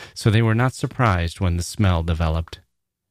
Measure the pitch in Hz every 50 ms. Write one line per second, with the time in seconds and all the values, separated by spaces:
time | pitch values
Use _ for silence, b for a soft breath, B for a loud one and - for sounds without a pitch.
0 | B B B - - 117 101 113 117 110 110 113 127 131 - - - 131 - -
1 | 127 110 92 87 85 82 - - 98 90 85 87 85 - - - 107 92 90 82
2 | 82 85 82 80 85 80 80 82 82 - - - _ _ _ _ _ _ _ _
3 | _ _